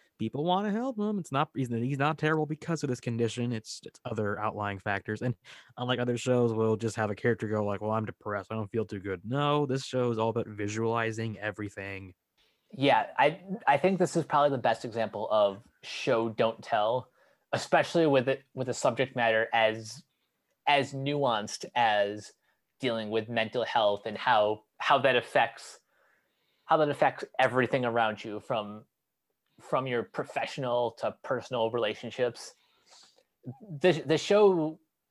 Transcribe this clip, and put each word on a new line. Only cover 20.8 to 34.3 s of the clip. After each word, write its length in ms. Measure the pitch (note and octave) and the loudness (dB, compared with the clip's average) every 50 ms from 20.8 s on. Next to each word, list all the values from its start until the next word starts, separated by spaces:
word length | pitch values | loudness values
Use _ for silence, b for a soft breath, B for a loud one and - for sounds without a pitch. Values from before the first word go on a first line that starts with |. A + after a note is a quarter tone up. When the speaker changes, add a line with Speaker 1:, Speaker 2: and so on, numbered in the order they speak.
| C3+ C3+ C#3 | 2 0 -4
Speaker 2:
nuanced 720 | C3+ C3+ C#3 D3 D3 C#3 B2+ A#2 G#2+ G#2 - - - - - - | -4 -4 -2 0 0 2 2 0 0 -2 -4 -8 -10 -12 -6 0
as 560 | B2 A#2+ A2+ G#2+ G#2 G2+ G2+ G#2 G#2+ G2+ - - _ _ _ _ _ _ _ _ _ | 2 2 4 4 2 2 0 -2 -6 -12 -16 -20 _ _ _ _ _ _ _ _ _
dealing 300 | - B2+ A#2 A2+ A2 G#2+ | -4 -2 -2 -2 -4 -2
with 180 | G#2+ A2 A2 A2+ | -2 -2 -2 -2
mental 380 | A#2+ A#2 A2+ G#2+ - B2+ A2+ | -2 -2 -2 -2 -2 -2 -2
health 380 | - - A#2+ A2 G#2 G#2 G2+ - | 0 2 2 4 4 2 0 -4
and 120 | A2+ G#2 G2 | -8 -8 -4
how, 460 | - B2+ B2 G#2+ G#2+ G#2 G#2+ G#2+ - _ _ _ | 0 2 4 4 4 2 0 -2 -6 _ _ _
how 220 | - - D3 C3+ | 0 2 2 4
that 180 | B2 C3+ B2+ A#2+ | 4 4 4 2
affects, 640 | A2+ - - C#3+ A#2+ A#2 - - - - - - _ _ _ _ _ _ _ _ _ _ _ _ _ _ _ _ _ | 0 2 2 2 2 2 -2 -10 -18 -20 -20 -20 _ _ _ _ _ _ _ _ _ _ _ _ _ _ _ _ _
how 120 | - D#3+ D#3+ | 0 2 4
that 120 | D#3 D3 | 4 2
affects 360 | C#3 - D#3 C3+ B2+ - - - _ - | 2 2 2 2 2 -2 -10 -10 _ 0
everything 460 | C3 B2+ A#2+ B2+ B2 A#2 - C3+ B2 | 0 2 4 2 2 2 2 0 0
around 380 | A#2+ A2+ A#2 A#2 A2 G#2+ G#2 - | 0 0 0 0 0 -2 -6 -8
you, 160 | A#2+ G#2 G#2+ | -10 -10 -10
from, 440 | - - B2+ A2 G#2 G2+ G#2 G#2+ - _ _ _ _ _ _ _ _ _ _ _ _ _ _ _ | -6 -4 -4 -4 -4 -6 -10 -14 -18 _ _ _ _ _ _ _ _ _ _ _ _ _ _ _
from 240 | - - - C3+ C3 | -8 -2 -2 -2 0
your 160 | C3 B2 A#2+ | 0 -2 -2
professional 920 | A2 - - - C3+ - - C3+ A#2 A2+ - - C3+ B2 A#2+ B2 A#2+ A2+ - - | -2 -4 -6 -8 -8 -6 -4 -6 -4 -4 -6 -6 -4 0 0 0 0 -2 -4 -4
to 160 | - A2 G#2 - - | -6 -6 -6 -6 -6
personal 460 | - C#3 A#2+ A#2 - B2+ A#2+ A2+ A2+ | -6 -6 -6 -4 -6 -2 -2 -2 0
relationships. 840 | A#2 A#2+ A2+ G#2+ G#2+ - - B2+ - - B2 A#2+ A#2+ - - - - b b b b b b b b b b b b b b _ _ _ _ C3 B2 - - G#3 E3 C#3 | 0 0 0 -2 -2 -4 -8 -10 -4 -2 -2 -2 -2 -6 -14 -18 -20 b b b b b b b b b b b b b b _ _ _ _ -16 -16 -16 -16 -16 -10 2
The, 200 | - F#3 D#3+ D#3+ C3+ | 4 4 4 4 2
the 140 | C#3 D#3+ D3 | 0 0 0
show 640 | - - | 2 4